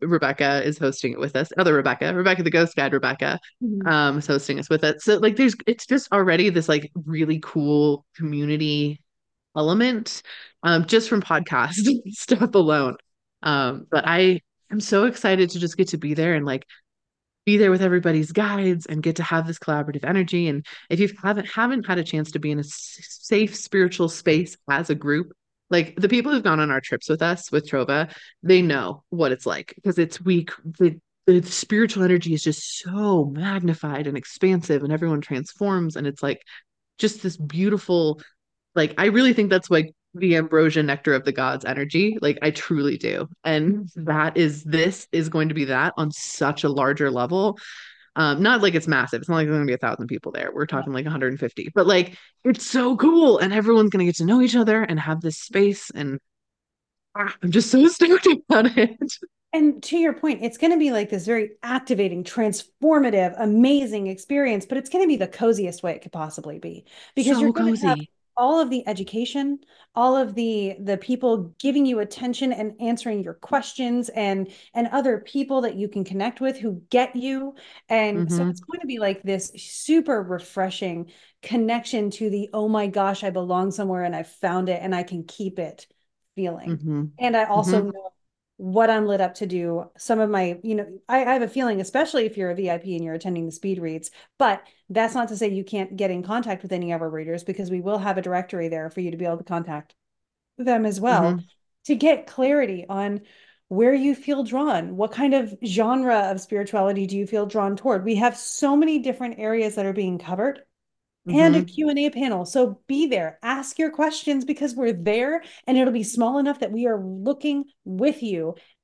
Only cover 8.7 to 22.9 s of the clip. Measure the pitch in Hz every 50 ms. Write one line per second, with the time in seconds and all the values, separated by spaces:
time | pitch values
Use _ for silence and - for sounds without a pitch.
8.7 | 147 147 147 147 147 - _ _ _ _ _ _ _ _ _ _ - 156 151 160
9.7 | 180 214 240 254 254 214 233 - - - - - - - - - _ _ - 170
10.7 | 170 165 170 165 220 226 226 - 240 208 - - 165 151 160 - 151 127 120 151
11.7 | 175 190 208 254 277 240 - 190 208 - - - 254 196 233 - - 196 170 156
12.7 | 151 147 139 127 - - _ _ _ _ _ _ _ _ - 156 147 139 135 127
13.7 | 135 - - - - 151 - 156 170 175 185 185 180 175 - _ _ _ _ -
14.7 | - 214 202 - 220 196 214 247 240 - - 202 190 185 185 175 180 175 175 165
15.7 | 160 185 185 - - 156 147 147 151 156 160 170 170 151 143 143 131 135 - _
16.7 | - - _ _ _ _ _ _ _ _ _ _ _ _ - 208 208 202 214 190
17.7 | 185 185 190 185 180 180 175 175 160 156 156 156 165 202 214 208 202 202 196 185
18.7 | 180 175 - - 160 156 151 165 160 165 165 - 165 165 165 165 165 - - -
19.7 | 151 147 147 147 139 143 - 160 180 196 185 165 - 175 170 160 143 143 151 -
20.7 | - - - - 165 170 202 190 208 - - 196 208 208 196 - - 220 233 240
21.7 | 269 247 208 - 185 175 160 - - 156 156 156 - 151 151 151 151 147 147 147
22.7 | - - - -